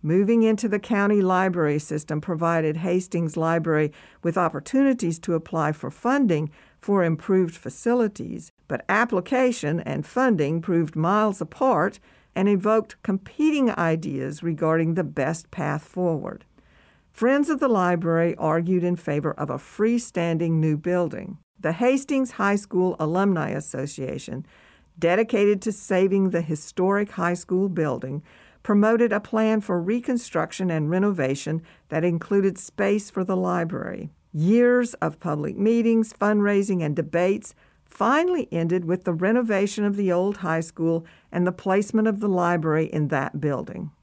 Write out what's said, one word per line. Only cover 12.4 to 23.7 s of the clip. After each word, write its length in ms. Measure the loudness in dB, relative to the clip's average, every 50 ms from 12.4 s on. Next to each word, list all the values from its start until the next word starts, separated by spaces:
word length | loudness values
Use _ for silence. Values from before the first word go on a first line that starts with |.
| 2
evoked 540 | 4 4 4 4 2 2 2 0 -2 -14 _
competing 680 | _ -4 -4 -4 -4 -10 -4 0 2 2 4 4 2 2
ideas 720 | 2 0 0 0 0 0 -2 -6 -6 -6 -6 -6 -8 -6 -4
regarding 500 | -4 -4 0 0 2 2 2 2 2 0
the 100 | 0 -2
best 460 | -4 -2 -2 -2 -2 -2 -6 -8 -14
path 340 | -8 -6 -4 -4 -4 -6 -8
forward. 600 | -8 -6 -2 0 0 0 -2 -4 -8 -12 -12 -18 _ _ _ _ _ _ _ _ _ _ _ _ _
Friends 380 | _ 0 2 2 4 4 2 0
of 100 | 0 0
the 80 | 2
library 680 | 2 2 2 2 2 0 0 0 0 2 2 2 0 0
argued 460 | -2 -2 0 0 0 0 0 0 0 2
in 140 | 0 -2
favor 340 | -2 -4 -4 -4 -2 -2 -4
of 180 | -4 -4 -6 -6
a 80 | -6
freestanding 960 | -10 -10 -14 -4 0 0 2 2 0 -2 -4 _ -2 -2 0 0 0 0 0
new 260 | 0 2 2 2 0
building. 640 | 0 -2 -2 0 0 0 -2 -4 -10 -12 -12 -14 -16 _ _ _ _
The 140 | -4 -4 -2
Hastings 580 | 2 2 2 2 2 0 0 0 0 0 -2
High 260 | -2 -2 0 0 0
School 380 | 0 -2 -2 0 0 0 0 0 -2
Alumni 500 | -2 0 0 2 2 2 2 0 -2 -2
Association, 960 | -4 -6 -6 -6